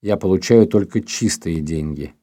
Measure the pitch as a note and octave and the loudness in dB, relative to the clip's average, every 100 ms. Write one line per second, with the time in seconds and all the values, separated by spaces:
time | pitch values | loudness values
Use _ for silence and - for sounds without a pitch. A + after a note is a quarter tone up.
0 | G#2 G2+ G2 F#2 - A#2 G#2+ G#2+ G2 A2+ | -2 -2 0 0 4 6 6 2 0 -4
1 | A2+ - A2 - - D#2+ D2+ D#2+ D2+ D2+ | -6 -4 -4 -2 -6 -6 -4 -6 -6 -8
2 | C#2 _ | -12 _